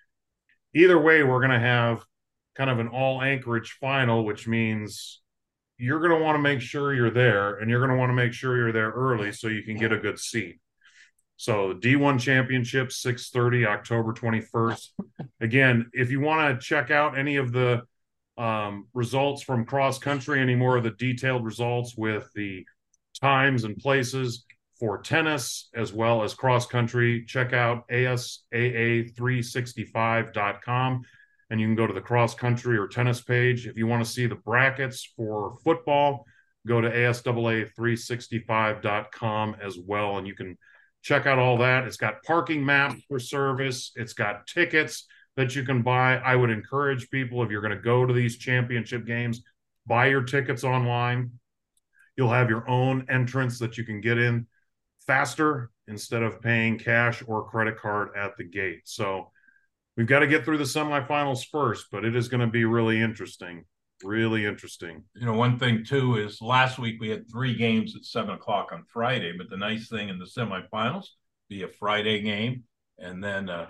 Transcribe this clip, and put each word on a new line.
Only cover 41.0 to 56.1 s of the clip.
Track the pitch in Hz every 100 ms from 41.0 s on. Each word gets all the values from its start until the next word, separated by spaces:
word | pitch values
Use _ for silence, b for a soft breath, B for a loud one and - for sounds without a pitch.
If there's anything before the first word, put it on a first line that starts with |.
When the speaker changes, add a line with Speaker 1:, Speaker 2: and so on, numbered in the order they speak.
Speaker 1:
check | - 143 135
out | 131
all | 127 117
that. | 123 131 120
It's | -
got | 110 -
parking | - 165 165 151 139
maps | 143 139 131 -
for | 135
Service. | 123 143 139 131 135 123 - 123
It's | 113
got | - 107 104 -
tickets | 175 170 160 151 - - b b -
that | 131
you | 139
can | 127 127
buy. | 120 127 127 127
I | 127 127
would | 120
encourage | 107 - 139 143 135 -
people, | 135 123 123
if | 113
you're | 104
gonna | 107 98
go | 113 123 127
to |
these | 123 120 117
championship | - 127 120 117 107 120 107
games, | 117 120 117 - b _ _ 113
buy | 117 135
your | 139
tickets | 123 143 135 127
online. | 131 127 120 120 120 123 123 - _ _ _ _ _ b b -
You'll | 120
have | 123 117
your | 110 120
own | 127 131 131 127
entrance | 127 123 135 127 120
that | 113 120
you |
can | 113 104
get | 110 117
in | 120 120 117 _ _ _ _ _ -
faster | 131 160 - 151 139 120 _ -
instead | 107 -